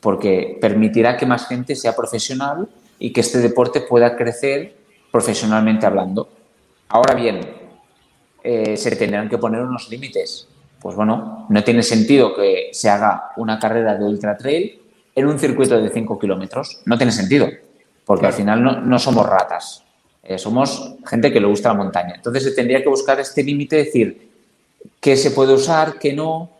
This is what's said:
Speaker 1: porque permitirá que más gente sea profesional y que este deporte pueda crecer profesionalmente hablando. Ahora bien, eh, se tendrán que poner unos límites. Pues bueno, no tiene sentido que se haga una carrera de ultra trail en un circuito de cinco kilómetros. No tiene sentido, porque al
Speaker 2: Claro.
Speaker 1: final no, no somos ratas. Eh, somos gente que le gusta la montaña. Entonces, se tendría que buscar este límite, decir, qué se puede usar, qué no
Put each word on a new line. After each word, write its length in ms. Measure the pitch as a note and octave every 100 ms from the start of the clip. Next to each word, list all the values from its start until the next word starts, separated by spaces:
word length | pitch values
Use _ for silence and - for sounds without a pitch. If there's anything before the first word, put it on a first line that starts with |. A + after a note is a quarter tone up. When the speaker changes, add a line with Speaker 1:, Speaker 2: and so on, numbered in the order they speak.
Speaker 1:
porque 580 | A2 F2+ G#2 F#2 - -
permitirá 560 | A2+ G2+ G#2+ A#2 A2+ B2
que 100 | B2+
más 200 | B2 -
gente 300 | B2 B2 C3+
sea 180 | A#2
profesional 720 | A2+ A#2 A#2 - C3 C#3 D3+ G#3 _ _ _
y 140 | A#2+
que 80 | A#2+
este 180 | A2+ B2+
deporte 420 | A#2 A#2 A#2+ D3
pueda 340 | - A#2+ A#2 A#2
crecer 580 | A#2+ A2+ C#3 C#3 F#3 - _ _ _
profesionalmente 760 | A#2 G#2+ G#2 A2 A2 A2 A2 G#2+
hablando. 420 | G2 F#2 G2 - _ _ _ _ _ _
Ahora 260 | A2 B2+
bien, 260 | B2 A#2 G2 - - - _ _ _ _ _ _ _
eh, 340 | - A#2 A2 G#2
se 180 | A#2+ A2
tendrán 320 | G#2+ G#2 G#2+
que 100 | A#2
poner 220 | A2+ A2
unos 260 | B2+ B2 -
límites. 580 | A#2 C#3 G2+ E2+ - - _ _ _
Pues 160 | F#2 F#2
bueno, 500 | G#2+ A2+ - - -
no 140 | G#2
tiene 200 | G#2+ A#2
sentido 500 | A2 A2+ G#2+ C#3 A#2+
que 360 | - G2+ F#2 -
se 180 | - A2
haga 400 | G2+ G#2+ F#2+ - -
una 240 | A2+ A2
carrera 340 | A2+ A2+ A2+ G2+
de 80 |
ultra 320 | G#2 G#2 G#2 G#2
trail 440 | C3 D#3 G#3 - _ _ _
en 120 | - C#3
un 120 | D3
circuito 420 | D3+ B2+ C3 A#2
de 80 | G#2+
cinco 280 | A#2+ A2 G2+
kilómetros. 640 | G2+ F#2 F#2+ B2+ C#3+ -
No 120 | - A#2
tiene 160 | B2+
sentido, 360 | G#2 F#2+ C#3 A#2 - _ _ _ _
porque 220 | - G2 G2+
al 60 |
Speaker 2:
Claro. 40 | -
Speaker 1:
final 260 | G#2 A2+
no, 160 | B2+ B2+
no 180 | A#2+ B2
somos 260 | C3+ A2+ G2
ratas. 560 | F#2+ - E2+ - - _ _ _ _
Eh, 160 | - F#2
somos 560 | G#2+ A#2+ C#3+ - - - -
gente 260 | A#2 B2+
que 80 | A#2
le 60 | G#2
gusta 220 | G#2 A#2+
la 40 |
montaña. 400 | G#2 F#2+ F2 F2
Entonces, 300 | - A#2+ B2+
se 80 | C3+
tendría 300 | C3 A#2+ C3
que 60 | C3
buscar 300 | C3+ C3+ C3+
este 220 | C3+ -
límite, 340 | C#3 C#3+ C#3+ D#3
decir, 540 | D3 C3 G#2+ - _ _ _ _ _ _ - _
qué 160 | C#3+ C3+
se 160 | C#3+
puede 200 | C3+ C3+
usar, 440 | C3+ C3+ D#3+ D#3 -
qué 140 | D3
no 380 | C#3+ D#3+ D#3+ E3+